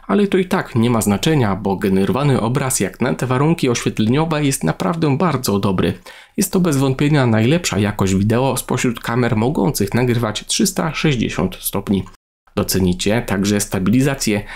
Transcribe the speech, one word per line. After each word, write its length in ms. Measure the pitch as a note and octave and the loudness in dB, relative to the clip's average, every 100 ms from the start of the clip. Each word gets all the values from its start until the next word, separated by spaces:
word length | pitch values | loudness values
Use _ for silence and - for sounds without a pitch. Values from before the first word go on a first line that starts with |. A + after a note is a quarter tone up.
| - | -2
ale 200 | G3+ G3+ | 0 2
to 100 | G#3+ | 0
i 80 | F#3 | 0
tak 300 | F#3+ - B2 | -2 -2 0
nie 140 | A2+ | 2
ma 120 | A#2+ | 2
znaczenia, 540 | G#2 G2 - D#3 A2+ F#2 | 2 0 2 2 2 0
bo 200 | G2+ F#2 | -2 0
generowany 640 | G2+ F#2+ F#2+ G2 D3 B2 | 0 2 2 2 2 2
obraz 380 | G#2+ C3 C3+ - | 0 -2 -2 -2
jak 220 | F#2+ - | -4 -2
na 120 | B2 | -2
te 140 | D#3+ B2+ | -2 -2
warunki 420 | B2+ D3 E3+ C3+ | 0 2 2 0
oświetleniowe 760 | A#2 - G#2+ A2 C3 D#3+ D3+ D3 | 0 -2 0 0 2 0 0 0
jest 180 | C3+ | 0
naprawdę 540 | D#3+ - F#3 E3 D#3+ C3+ | -2 -2 -2 0 0 0
bardzo 420 | F3+ C3+ B2+ G2+ | 0 0 0 0
dobry. 340 | G2+ F#2 - - - - - - | 0 0 0 -2 -10 -20 -12 -4
Jest 160 | G3+ | -2
to 60 | G3 | 2
bez 180 | F3 C#3 | 2 2
wątpienia 500 | C3+ C3 D3 D3+ B2+ | 2 2 2 4 4
najlepsza 520 | A2 A2+ E3 F3 F#2+ | 2 2 2 0 -2
jakość 360 | G2+ G2+ F#2+ F#2+ | -2 0 0 2
wideo 420 | G2+ A#2 C3+ B2 | 2 2 0 -2
spośród 420 | - B2+ C3 A#2 | -4 -2 -2 -4
kamer 360 | - A#2 A#2 A2+ | -4 -2 0 2
mogących 580 | A2+ D#3+ F#2+ - G2+ | 0 0 0 0 -2
nagrywać 520 | C#3 B2+ A#2 A2+ G#2 - | 0 0 0 0 -4 -6
trzysta 480 | - G#3+ - E3+ | -2 0 0 -4
sześćdziesiąt 640 | C#3+ E3 C3+ - - F#3 - | -2 -2 0 -2 -2 -4 -4
stopni. 480 | - G2 - F#2+ F#2 - _ _ _ - | -8 -6 -2 -2 -2 -14 _ _ _ -6
Docenicie 640 | G2 G2 F#2 F2+ - A2 | -2 0 0 0 0 0
także 380 | A#2 G2 G2+ G#2 | 0 -2 0 0
stabilizację. 840 | - G#2+ F#2+ A#2+ C#3 C3+ - G#2 - | 0 -2 2 2 2 0 -2 -2 -4